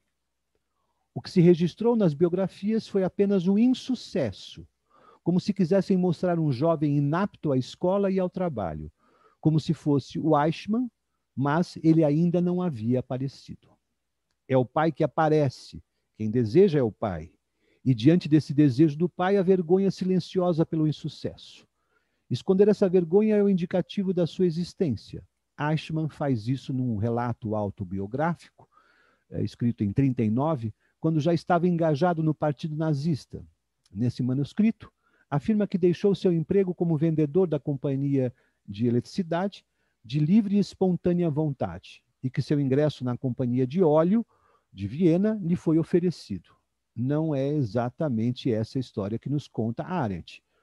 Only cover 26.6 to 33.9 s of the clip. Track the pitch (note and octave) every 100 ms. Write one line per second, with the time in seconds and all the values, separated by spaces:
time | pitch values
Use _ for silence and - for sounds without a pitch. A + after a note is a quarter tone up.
26.6 | - B2+ B2+ G#2+ A#2 A#2 A#2+ - G#2+ G#2+
27.6 | G2+ - F2+ G2 G2 B2+ E3 D#3+ - _
28.6 | - _ _ _ _ _ _ G2 G#2 -
29.6 | A#2+ - G2+ G2+ C3+ B2 G#2+ A2+ D3+ C#3+
30.6 | A2 - _ _ E3 D#3+ D3 E3+ - F3
31.6 | F3+ E3 E3 C#3 F3+ D#3+ D#3 D3+ D3+ C#3+
32.6 | E3 D3+ D#3+ C#3 D#3+ C#3+ - D#2 E2 _
33.6 | _ _ _